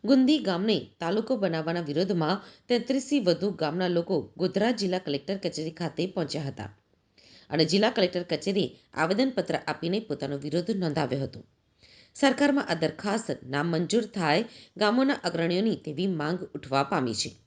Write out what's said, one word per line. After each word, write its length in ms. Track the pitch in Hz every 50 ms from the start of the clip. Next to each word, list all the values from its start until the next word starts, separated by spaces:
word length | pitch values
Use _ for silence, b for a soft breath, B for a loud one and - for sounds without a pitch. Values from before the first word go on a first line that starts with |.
| -
ગુંદી 360 | 208 269 262 262 254 311 285
ગામને 480 | 214 190 180 170 196 220 208 147 - - _ _
તાલુકો 380 | 170 165 185 202 226 226 262
બનાવવાના 440 | 214 196 180 165 160 151 165 170 175
વિરોધમાં 600 | 170 143 147 156 190 185 202 170 160 151 190 202 B B B B B
તેત્રીસથી 520 | - 247 240 240 - 262 269 262 - 294 285
વધુ 320 | 208 180 165 - 185 208
ગામના 360 | 185 160 156 147 156 180 185
લોકો 460 | 175 175 170 170 - 196 151 113 - _
ગોધરા 340 | - 185 180 - 196 208 240
જિલ્લા 260 | 247 220 202 180 185
કલેક્ટર 400 | 185 185 156 143 139 139 - 196
કચેરી 340 | 196 - 170 - 151 156 160
ખાતે 340 | 160 - 175 156 - - 170
પહોંચ્યા 360 | 185 - 190 160 139 - 156
હતા 340 | 147 139 - - 104 101 - _ _ _ _ _ _ _ _ B B B B B B B
અને 160 | 143 156 160
જિલ્લા 240 | 143 165 196 214 233
કલેક્ટર 340 | 226 - 190 180 - 180 175
કચેરીએ 520 | - 170 - - 196 190 196 160 - B B B B B
આવેદનપત્ર 640 | 135 156 170 196 202 262 269 254 202 180 - 165 143 -
આપીને 320 | - 147 - - 170 190 214
પોતાનો 380 | 220 - 147 - 147 139 143
વિરોધ 340 | 139 139 151 147 165 165 214
નોંધાવ્યો 520 | 226 190 180 160 143 156 147 123 131 139 135
હતો. 200 | - - - - _ _ _ _ _ b b b b b b b b b
સરકારમાં 520 | - 285 269 254 - 285 285 269 285 -
આ 60 | - 165
દરખાસ્ત 640 | 160 160 156 - - - 208 202 226 - - 135 - - 127
નામંજૂર 540 | 135 143 156 170 165 160 170 156 202 233 220
થાય 400 | 202 - 208 170 151 147 180 226 B B B B B B
ગામોના 360 | - 208 208 220 254 269 277 277 - -
અગ્રણીઓની 520 | 175 160 165 165 165 175 180 208 226 185
તેવી 320 | - - 160 143 139 185
માંગ 320 | 196 185 156 147 151 175 175 156 - -
ઉઠવા 280 | 147 - 135 131 139 139
પામી 300 | - - 160 131 120 110
છે. 180 | - - - - - _